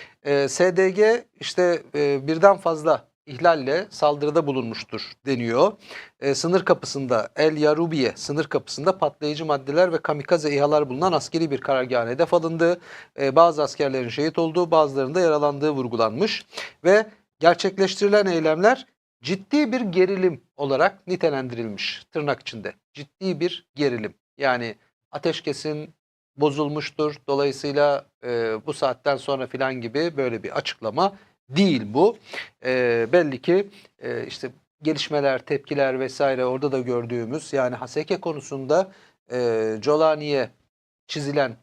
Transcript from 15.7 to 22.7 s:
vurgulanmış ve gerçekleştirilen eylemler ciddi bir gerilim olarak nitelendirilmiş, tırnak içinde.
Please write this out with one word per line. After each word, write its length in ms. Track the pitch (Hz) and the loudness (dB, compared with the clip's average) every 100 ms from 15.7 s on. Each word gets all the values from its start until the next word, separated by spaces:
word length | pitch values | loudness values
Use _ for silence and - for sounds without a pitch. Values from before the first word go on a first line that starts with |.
vurgulanmış 760 | 139 123 113 110 113 214 - - - - - | 0 -2 0 0 2 -2 -4 -10 -14 -16 -2
ve 220 | 165 208 214 - _ _ | 4 4 4 -8 _ _
gerçekleştirilen 840 | 165 170 196 190 190 - 202 208 196 | 4 4 0 0 -2 0 2 4 4
eylemler 600 | 170 156 156 208 262 - _ _ _ | 2 0 4 4 2 -2 _ _ _
ciddi 480 | 123 190 - 294 285 | -6 -6 -2 0 0
bir 100 | 254 | 0
gerilim 600 | 220 175 185 196 185 143 - - | -2 2 2 2 0 -2 -10 -8
olarak 500 | 143 135 180 - - | -2 2 2 0 -6
nitelendirilmiş, 960 | 185 165 139 131 120 113 98 - - - | -2 -2 -2 -6 -8 -8 -8 -10 -10 -10
tırnak 300 | 160 147 127 | -6 -4 -4
içinde. 320 | - 113 92 | -6 -12 -12